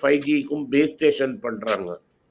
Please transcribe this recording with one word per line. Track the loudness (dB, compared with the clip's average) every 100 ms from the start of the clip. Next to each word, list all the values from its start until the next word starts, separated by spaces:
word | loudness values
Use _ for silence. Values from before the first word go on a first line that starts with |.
ஃபைவ் | 2 2 2
ஜிக்கும் | 0 0 -6 0
பேஸ் | 2 2
ஸ்டேஷன் | 2 2 2 -2 -4
பண்றாங்க. | -8 -6 -2 -2 -2 -10 _ _ _